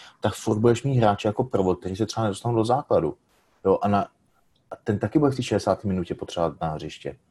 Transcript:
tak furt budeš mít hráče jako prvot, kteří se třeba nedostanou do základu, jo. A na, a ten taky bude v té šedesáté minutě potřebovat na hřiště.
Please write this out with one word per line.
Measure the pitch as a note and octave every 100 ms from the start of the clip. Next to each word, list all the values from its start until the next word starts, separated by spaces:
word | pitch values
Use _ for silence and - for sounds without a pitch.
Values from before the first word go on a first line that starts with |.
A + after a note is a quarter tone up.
| - -
tak | G#2+
furt | - - G#2+
budeš | A#2+ A#2
mít | C#3 B2+
hráče | G#2+ G2+ A2
jako | G#2
prvot, | B2+ G2+ F#2 F2
kteří | F2+ F#2+
se | G#2
třeba | -
nedostanou | A2 G2 A#2 A2+
do |
základu, | A2 C3+ - G2+ D#2 - _ _ _ _
jo. | F#2+ F#2
A | G2+
na, | G2+ - _ _ _ _ _ _
a | -
ten | - G#2
taky | G#2 D#3
bude | C#3+
v | C3
té |
šedesáté | B2 G2+ G#2 F#2 G2+
minutě | F#2 F2
potřebovat | - - F2 E2 C#2
na | D#2+
hřiště. | D2+ D2+ - C#2 B1+ _